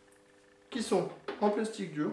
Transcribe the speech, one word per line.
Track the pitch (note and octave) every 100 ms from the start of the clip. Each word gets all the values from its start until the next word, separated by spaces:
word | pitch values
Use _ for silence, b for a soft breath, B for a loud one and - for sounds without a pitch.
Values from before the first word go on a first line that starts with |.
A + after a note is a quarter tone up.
| - - - - - - -
qui | A#3+
sont | A3 F#3+ - - - -
en | G#3
plastique | A3+ G#3+ - F3
dur, | D3 F3